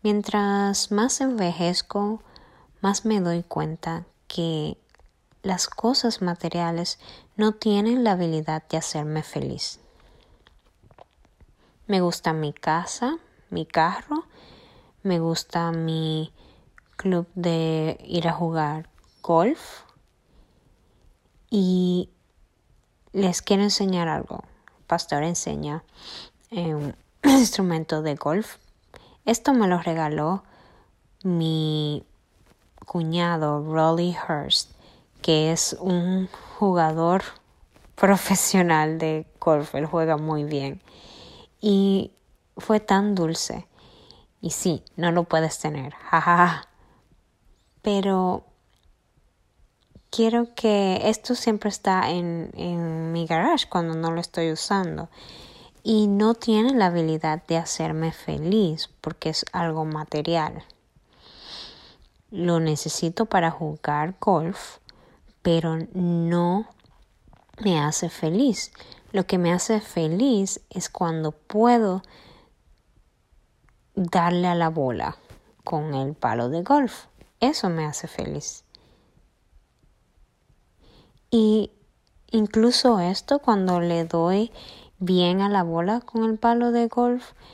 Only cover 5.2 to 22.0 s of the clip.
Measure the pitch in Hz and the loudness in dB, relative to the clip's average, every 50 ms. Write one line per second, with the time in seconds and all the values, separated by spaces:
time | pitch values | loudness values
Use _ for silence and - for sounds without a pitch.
5.2 | _ _ _ _ _ 196 185 175 - - - - - 226 262 - - 240 226 - | _ _ _ _ _ -4 -4 -2 -4 -6 -8 -2 0 0 0 2 0 -2 -2 -2
6.2 | 190 180 175 - - 165 - 175 170 170 170 170 175 - - _ - - - - | -4 -4 -4 -4 -6 -6 -4 -2 -2 -2 -2 -4 -4 -6 -8 _ -14 -20 -20 -20
7.2 | - _ _ - 208 214 214 214 - 220 208 202 208 226 240 254 247 220 196 180 | -20 _ _ 0 0 0 0 0 0 0 2 2 2 2 2 2 2 2 2 2
8.2 | 180 165 160 156 156 - 156 156 - _ - 160 156 - - 156 147 151 151 156 | 0 0 -2 -2 -2 -4 -6 -6 -6 _ -6 -4 -4 -4 -6 -6 -4 -4 -4 -6
9.2 | 151 - - 151 135 135 139 143 - - - - _ _ _ _ _ - - - | -6 -6 -8 -6 -6 -6 -6 -8 -8 -10 -12 -14 _ _ _ _ _ -20 -20 -20
10.2 | _ _ _ _ _ _ _ _ _ _ _ _ _ - - - - _ _ _ | _ _ _ _ _ _ _ _ _ _ _ _ _ -20 -20 -20 -20 _ _ _
11.2 | _ _ _ _ - _ _ _ _ _ _ _ _ - 208 190 180 170 170 - | _ _ _ _ -20 _ _ _ _ _ _ _ _ -2 0 2 2 0 -2 -2
12.2 | - 170 160 160 156 147 147 - - - 156 165 175 - - - 240 247 311 330 | -4 -4 -2 -2 -4 -6 -6 -6 -2 -2 -2 -2 -2 -6 -8 -4 -4 -4 -4 -4
13.2 | _ _ _ _ _ _ - 170 160 - - - 160 170 190 - - - 196 208 | _ _ _ _ _ _ -8 -8 -8 -2 0 2 2 2 0 -4 -8 -6 -6 -6
14.2 | - - _ - - - - - - - - - _ _ _ _ _ 196 180 170 | -6 -8 _ -20 -20 -20 -20 -20 -20 -20 -20 -20 _ _ _ _ _ 0 0 0
15.2 | 165 165 165 160 - _ - 170 170 170 165 165 165 160 160 160 160 156 156 156 | 0 0 -2 -2 -6 _ -4 -2 -2 -2 -2 -2 -2 -2 -2 -2 -2 -2 -4 -4
16.2 | 156 - _ _ - - _ _ _ _ _ - _ _ _ _ - 196 185 175 | -6 -8 _ _ -20 -20 _ _ _ _ _ -20 _ _ _ _ -2 0 0 0
17.2 | 170 - _ 185 175 175 165 165 165 160 160 160 156 160 - - - - - 175 | -2 -4 _ -4 -2 0 0 0 0 0 0 0 -2 -2 -4 -6 -10 -6 -4 -2
18.2 | 160 165 165 - 175 165 165 160 156 147 151 156 160 - _ _ _ _ _ _ | 0 0 -2 0 -2 -2 0 0 -2 -2 -2 -6 -10 -14 _ _ _ _ _ _
19.2 | _ - 170 165 175 226 311 - - - - - - _ _ _ _ _ _ _ | _ 2 4 4 6 4 2 -2 -6 -18 -20 -20 -20 _ _ _ _ _ _ _
20.2 | _ _ _ _ - _ _ _ _ _ _ _ _ _ _ _ _ _ _ _ | _ _ _ _ -20 _ _ _ _ _ _ _ _ _ _ _ _ _ _ _
21.2 | _ _ _ _ _ _ - 208 190 185 185 185 180 180 180 180 | _ _ _ _ _ _ 0 0 2 4 2 2 2 2 0 0